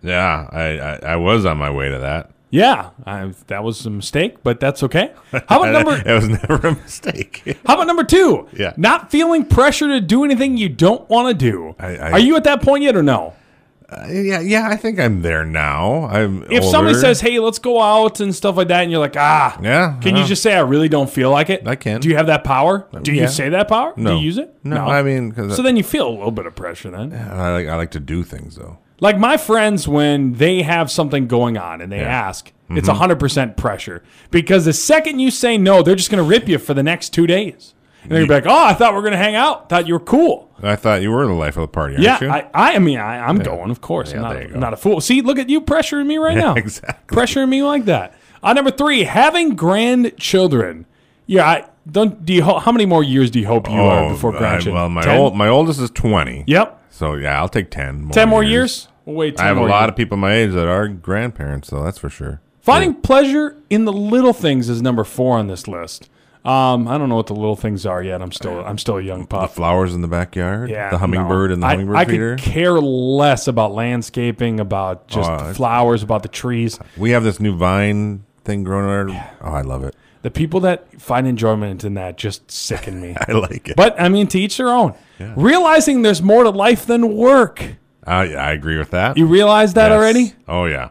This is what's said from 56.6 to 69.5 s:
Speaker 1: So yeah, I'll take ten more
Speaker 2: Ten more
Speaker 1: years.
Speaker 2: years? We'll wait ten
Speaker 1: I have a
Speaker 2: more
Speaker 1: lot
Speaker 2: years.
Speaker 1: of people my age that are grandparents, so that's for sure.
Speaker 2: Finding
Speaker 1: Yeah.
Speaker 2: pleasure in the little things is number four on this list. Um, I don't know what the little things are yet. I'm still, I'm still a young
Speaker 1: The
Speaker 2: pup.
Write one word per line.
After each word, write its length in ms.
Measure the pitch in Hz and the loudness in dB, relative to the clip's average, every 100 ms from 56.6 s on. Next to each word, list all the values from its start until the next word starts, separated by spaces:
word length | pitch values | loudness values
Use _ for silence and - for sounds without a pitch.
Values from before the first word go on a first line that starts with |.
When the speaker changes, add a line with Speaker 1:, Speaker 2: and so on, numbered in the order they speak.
| 220 - _ | 2 -4 _
Speaker 1:
So 260 | - 78 73 | -8 -6 -4
yeah, 240 | 71 71 | -2 -2
I'll 100 | 87 | -2
take 200 | 113 92 | -4 -6
ten 340 | - 67 71 | -8 -8 -8
more 80 | 73 | -2
Speaker 2:
Ten 160 | 73 220 | 2 4
more 140 | 220 | 4
Speaker 1:
years. 80 | 214 | 2
Speaker 2:
years? 360 | 233 254 - - _ - | 0 0 -6 -14 _ -14
We'll 100 | 151 | -6
wait 220 | 156 - | -4 -2
ten 80 | 95 | 0
Speaker 1:
I 20 | |
have 80 | 98 | 2
a 40 | |
Speaker 2:
more 80 | - | 2
Speaker 1:
lot 120 | 101 | 2
Speaker 2:
years. 80 | 110 | 2
Speaker 1:
of 60 | 101 | 0
people 220 | 107 101 | -4 -2
my 160 | 98 | 0
age 180 | 110 110 | 2 0
that 140 | 90 85 | 0 0
are 200 | 92 104 | 0 -2
grandparents, 840 | 95 85 98 117 95 71 71 - | -6 -6 -4 -4 -8 -8 -8 -8
so 140 | 71 | -8
that's 140 | 78 - | -6 -8
for 120 | 71 | -12
sure. 320 | - 69 71 _ _ | -10 -12 -12 _ _
Speaker 2:
Finding 300 | - 285 370 | 2 2 2
Speaker 1:
Yeah. 60 | 285 | -2
Speaker 2:
pleasure 520 | - 269 277 294 302 - _ | 2 4 4 2 -2 -8 _
in 160 | 208 220 | 0 0
the 60 | |
little 400 | 202 208 240 254 | -2 0 2 2
things 360 | 233 165 135 120 | 2 0 0 0
is 120 | 120 | -2
number 220 | 123 120 | 0 0
four 340 | 107 - 127 120 | -2 -2 0 0
on 100 | 104 | -2
this 200 | 92 - | -6 -10
list. 420 | 90 82 - _ _ _ _ - | -12 -12 -16 _ _ _ _ -2
Um, 440 | 131 131 123 117 | 2 2 2 0
I 80 | 139 | -2
don't 100 | 143 | -2
know 80 | 113 | -2
what 120 | 110 | -2
the 60 | 107 | -4
little 200 | 107 104 | -4 -4
things 300 | 110 101 95 | -4 -6 -4
are 180 | 90 | -6
yet. 180 | 92 92 | -6 -8
I'm 120 | 90 | -10
still, 260 | - 98 87 92 | -10 -10 -10 -10
I'm 120 | 104 | -8
still 200 | - 101 | -4 -4
a 40 | |
young 200 | 95 92 | -4 -10
Speaker 1:
The 60 | 90 | -8
Speaker 2:
pup. 240 | 98 95 | -6 -6